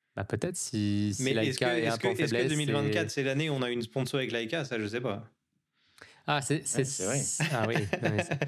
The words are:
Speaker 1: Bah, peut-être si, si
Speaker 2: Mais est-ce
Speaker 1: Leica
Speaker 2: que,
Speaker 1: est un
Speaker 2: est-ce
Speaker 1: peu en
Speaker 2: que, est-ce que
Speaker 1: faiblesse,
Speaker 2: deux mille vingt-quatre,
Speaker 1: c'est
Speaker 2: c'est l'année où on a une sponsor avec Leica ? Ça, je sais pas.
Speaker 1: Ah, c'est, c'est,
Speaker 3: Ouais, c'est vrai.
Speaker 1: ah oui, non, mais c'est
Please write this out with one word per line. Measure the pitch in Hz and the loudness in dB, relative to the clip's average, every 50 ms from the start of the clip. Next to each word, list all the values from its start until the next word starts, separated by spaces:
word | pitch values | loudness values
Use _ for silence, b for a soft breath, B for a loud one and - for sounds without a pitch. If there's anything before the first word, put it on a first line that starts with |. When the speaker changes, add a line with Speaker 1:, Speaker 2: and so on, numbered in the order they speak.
| _ _ _ | _ _ _
Speaker 1:
Bah, | 104 95 | -8 -4
peut-être | - 110 110 - 180 185 | -2 -2 0 0 -2 -2
si, | - - - - 107 104 104 104 101 104 104 95 | -4 -6 -4 -2 0 2 2 2 2 2 0 0
si | - 127 | 0 0
Speaker 2:
Mais | 131 | 2
est-ce | 113 110 | 2 2
Speaker 1:
Leica | 113 110 135 - 135 123 | 2 2 2 2 2 2
Speaker 2:
que, | 120 113 | 2 2
Speaker 1:
est | 113 | 2
un | 113 117 | 0 0
Speaker 2:
est-ce | - | 0
Speaker 1:
peu | - 120 | 0 0
en | 120 | 2
Speaker 2:
que, | 165 | 2
est-ce | 160 - | 2 2
que | 113 | 2
Speaker 1:
faiblesse, | 117 131 151 | 2 2 2
Speaker 2:
deux | 151 | 2
mille | 151 151 139 | 0 0 0
vingt-quatre, | - 143 143 143 143 - - 104 | 0 2 2 2 0 0 0 0
Speaker 1:
c'est | - 143 | -2 -2
Speaker 2:
c'est | 131 | 0
l'année | 135 135 147 160 156 | 0 0 0 0 0
où | 143 | 0
on | 131 123 | 0 0
a | 123 | 0
une | 120 120 | 0 -2
sponsor | 113 110 - 135 127 120 - 135 | -4 -2 -2 -2 -2 0 0 -2
avec | 131 113 | 0 0
Leica ? | 117 117 117 110 160 165 139 | -2 -2 -2 -2 -2 -4 -2
Ça, | 139 123 110 | -2 -2 -2
je | 107 | -2
sais | 101 110 120 | -2 -2 -2
pas. | 131 113 101 110 110 - _ _ _ _ _ _ _ _ B B B B B B B B B B B | -2 -2 -4 -4 -8 -12 _ _ _ _ _ _ _ _ B B B B B B B B B B B
Speaker 1:
Ah, | - 147 160 | 0 0 0
c'est, | - - 143 160 - | 2 0 -2 0 0
c'est, | - - 147 131 131 - - 92 | 0 0 0 0 0 -2 -2 0
Speaker 3:
Ouais, | 104 131 | 0 0
c'est | 139 107 104 - - 156 | 0 0 -2 -2 -2 -2
vrai. | - 143 | 0 2
Speaker 1:
ah | 117 110 | 2 2
oui, | 110 120 - 104 98 - - - | 2 2 2 2 0 0 0 0
non, | 110 107 | 0 2
mais | 139 170 | 0 0
c'est | - - 139 147 | 0 -2 -2 -2